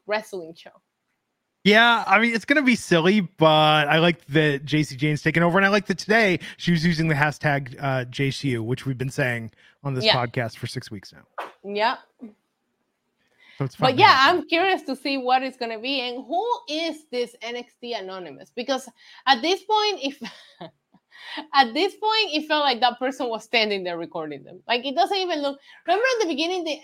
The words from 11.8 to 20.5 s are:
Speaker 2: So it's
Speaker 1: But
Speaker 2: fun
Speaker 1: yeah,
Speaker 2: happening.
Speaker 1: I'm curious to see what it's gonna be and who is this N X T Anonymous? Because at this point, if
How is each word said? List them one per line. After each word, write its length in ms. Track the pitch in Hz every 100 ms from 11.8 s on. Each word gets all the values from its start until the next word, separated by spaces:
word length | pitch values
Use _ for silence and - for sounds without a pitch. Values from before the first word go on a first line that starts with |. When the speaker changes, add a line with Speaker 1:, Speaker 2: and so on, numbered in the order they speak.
| 226 262 _ _ 226 - _ _ _ _ _ _ _ _ _ _ _ -
Speaker 2:
So 80 | 135
it's 100 | -
Speaker 1:
But 120 | 254
Speaker 2:
fun 100 | 269
Speaker 1:
yeah, 120 | 403
Speaker 2:
happening. 340 | 269 269 359
Speaker 1:
I'm 40 | -
curious 360 | 330 381 370
to 120 | 294 262
see 220 | 294 277
what 240 | 247 254
it's 160 | 262 254
gonna 220 | 233 220
be 220 | 247 277
and 220 | 247 247 226
who 320 | 339 466 466 -
is 360 | 311 330 311 -
this 240 | 247 233 -
N 140 | 226 240
X 180 | 240 _
T 120 | 240
Anonymous? 580 | 226 190 190 170 135 - -
Because 320 | 240 254 226 - - - 254
at 160 | 262
this 220 | 311 370
point, 360 | - 427 415 349
if 180 | 269 - 226 - -